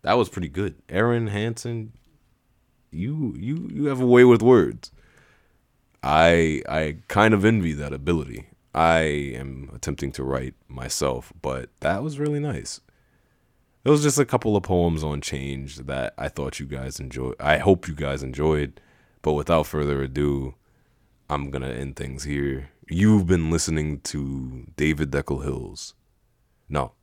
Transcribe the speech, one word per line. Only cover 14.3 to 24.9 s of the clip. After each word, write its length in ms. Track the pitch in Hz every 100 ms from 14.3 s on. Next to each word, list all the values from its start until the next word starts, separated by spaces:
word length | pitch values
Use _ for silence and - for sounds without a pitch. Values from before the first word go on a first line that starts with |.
| 123 113 104
of 60 |
poems 400 | 92 90 85 80
on 180 | 76 73
change 580 | - 69 69 67 69 71
that 360 | 65 67 62 -
I 120 | 64
thought 320 | - 69 -
you 60 | 69
guys 340 | 67 65 -
enjoy-, 340 | 65 65 64 -
I 180 | 73 76
hope 300 | 87 92 -
you 60 |
guys 280 | 73 71 69
enjoyed. 580 | 67 65 76 76 69 - _ _ _ _
But 100 | 78
without 340 | 76 76 82 76
further 360 | 76 73 69
ado, 520 | 67 67 73 69 65 - _ _ _ _ _ _ _
I'm 220 | 73 71
gonna 180 | 67 65
end 280 | 60 69 65
things 280 | 67 65
here. 460 | 71 71 69 67 69 _ -
You've 380 | 82 107 107 87
been 240 | 92 80
listening 500 | 82 - 78 76 71
to 680 | - 73 69 67 64 64 - -
David 340 | 76